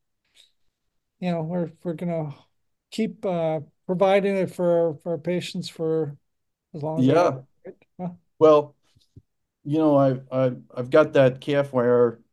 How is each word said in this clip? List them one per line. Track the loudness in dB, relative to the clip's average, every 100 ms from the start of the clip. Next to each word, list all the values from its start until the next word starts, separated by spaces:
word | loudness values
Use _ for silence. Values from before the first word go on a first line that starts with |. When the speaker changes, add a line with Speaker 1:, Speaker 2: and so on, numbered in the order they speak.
| _ _ _ _ _ _ _ _ _ _ _ _
Speaker 1:
you | -6
know, | -4
we're, | -4 -6 -6 -8
we're | -10
gonna | -8 -6 -6 -6 -12 _ _ _ _ _
keep, | -6 -6 -4 -6
uh, | -4 -2 -4 -8 _ -8
providing | 0 2 4 2 -2
it | -4
for, | -2 0 2 0 -4
for | -8
our | -8
patients | -4 -6 -6 -10 -12
for | -8 -4 -2 -4 -8 _ _ _ _ _
as | -12
long | -6 0
as | 2
we |
Speaker 2:
Yeah. | 4
Speaker 1:
have | 2 -2 -12 _
it, | -20 -20 _ -12
huh? | -12 -12 _ _
Speaker 2:
Well, | 6 6 2 _ _ _ _ -20 _ _ _ _
you | -6 0
know, | 2 4
I've, | 2 0 -4
I've, | -2 -2 -4 -10 -12
I've | 0
got | 2 4
that | 4 4 2
K | -2 -2
F | -2
Y | 0 2
R, | 4 4 0 _